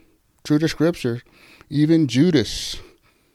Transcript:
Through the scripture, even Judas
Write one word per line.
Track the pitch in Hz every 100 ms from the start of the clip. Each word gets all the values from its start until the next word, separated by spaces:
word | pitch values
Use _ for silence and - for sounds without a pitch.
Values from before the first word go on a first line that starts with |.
| _ _ _ _
Through | - 151
the | 160
scripture, | - 160 170 123 120 - _ _ - -
even | 147 151 165 143
Judas | 123 180 151 104 - - - - _ _ _ _